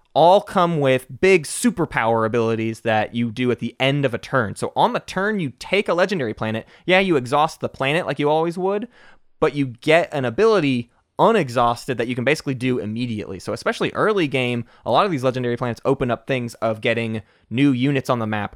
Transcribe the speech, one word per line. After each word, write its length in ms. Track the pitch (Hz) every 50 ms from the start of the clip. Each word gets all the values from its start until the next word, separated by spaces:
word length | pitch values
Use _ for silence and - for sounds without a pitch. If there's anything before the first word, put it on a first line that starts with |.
| _ _ -
all 260 | 139 156 170 190 202
come 400 | 196 - - 196 175 170 170 151
with 260 | 143 135 131 127 - - 131 -
big 240 | - 190 190 180 147
superpower 800 | - - - - 240 190 - 160 - - 131 117 113 117 113 110
abilities 560 | 110 107 120 113 113 113 113 113 113 110 -
that 340 | - 117 110 107 101 - -
you 160 | 117 120 117
do 200 | 107 123 127 123
at 80 | 117 -
the 180 | 117 113 - -
end 280 | 131 135 139 147 139
of 80 | 131 113
a 40 | 110
turn. 380 | - - - 131 113 98 -
So 160 | - - - -
on 200 | - 156 214 247
the 60 | 180
turn 400 | - - - 190 190 208 220 202
you 100 | 170 131 - -
take 300 | - - - 196 202 -
a 60 | 180
legendary 380 | 170 185 185 208 175 131 113 -
planet, 340 | - 117 110 110 110 - _ - - -
yeah, 140 | - 180 185
you 160 | 196 190 165
exhaust 440 | 135 123 120 139 143 156 175 - -
the 80 | - 107
planet 380 | - - 135 135 147 175 156
like 120 | 101 143 -
you 120 | 143 147
always 260 | 151 156 165 175 165
would, 320 | 185 180 190 202 208 226 - _ - - - - - _ _ _ -
but 140 | 156 156 127
you 120 | 147 139
get 420 | 127 113 - - 151 156 170 165 - -
an 100 | 143 131
ability 640 | 120 117 - 208 226 220 196 151 139 131 120 117 - _ _ _ _ _ -
unexhausted 800 | 160 202 226 214 156 127 117 127 120 120 120 - - - 127 110
that 80 | 117
you 80 | 120 123
can 80 | 123 120
basically 300 | 131 151 151 - 147 135
do 240 | 120 127 131 123 120
immediately. 600 | - 107 107 117 123 120 113 104 92 - 95 87
So 120 | - - 104
especially 400 | - - - - - 196 131 -
early 360 | - 147 208 220 196 165 143
game, 360 | 120 131 127 123 123 120 110 - _ _ -
a 40 | -
lot 140 | 117 147 190
of 60 | 208
these 140 | 170 131 123
legendary 320 | 131 120 127 123 120 120
planets 240 | 120 127 123 113 - -
open 260 | 127 135 - 135 120 117
up 140 | - - -
things 260 | 139 127 120 117 -
of 260 | - - 113 110 107
getting 420 | 107 123 117 117 117 113 113 107 - _ _ _ _ -
new 220 | 110 123 143 143 131
units 360 | 120 123 143 143 131 123 -
on 120 | 131 120
the 60 | 113
map 280 | 107 110 107 101 - -